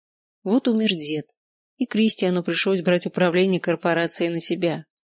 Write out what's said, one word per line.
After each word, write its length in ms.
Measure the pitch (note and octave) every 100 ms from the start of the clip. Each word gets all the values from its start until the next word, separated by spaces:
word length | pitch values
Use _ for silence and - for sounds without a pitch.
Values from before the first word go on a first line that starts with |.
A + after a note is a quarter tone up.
| _ _ _ _
Вот 240 | F#3 A#3 C4
умер 220 | A3 A3
дед, 400 | F#3 D3 D3+ C#3+ _ _ _ _ -
и 80 | B3
Кристиану 580 | G#3 A3 - F#3 F3+
пришлось 380 | F3 E3+ - G3
брать 240 | E3+ F3+ F3
управление 560 | - F3+ E3+ F#3+ F#3
корпорацией 720 | - E3+ F3+ E3 E3 - E3+
на 80 | E3+
себя, 440 | - E3+ F3 D3+ D#3+ _